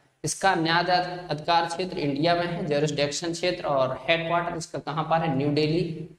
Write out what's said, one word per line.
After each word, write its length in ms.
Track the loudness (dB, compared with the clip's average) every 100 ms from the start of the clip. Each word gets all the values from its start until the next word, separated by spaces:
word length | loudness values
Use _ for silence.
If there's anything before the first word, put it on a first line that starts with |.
| _ _
इसका 300 | -8 0 2 2
न्याय 280 | 2 2 2 2 0 -6 -6
अधिकार 380 | -4 2 2 2
क्षेत्र 320 | -4 -4 -2
इंडिया 360 | -2 2 2
में 100 | 2
है, 220 | 0 -2 -2
ज्यूरिसडिक्शन 680 | 0 2 2 -2 -2 -4
क्षेत्र 340 | -2 0 0 0
और 320 | 2 2 0
headquarter 560 | 0 0 2 0 -2 -6
इसका 240 | -6 -8
कहाँ 240 | -6 -4
पर 160 | 0 2
है, 160 | 2 0
न्यू 140 | 0
दिल्ली। 580 | 2 2 2 0 -6 -12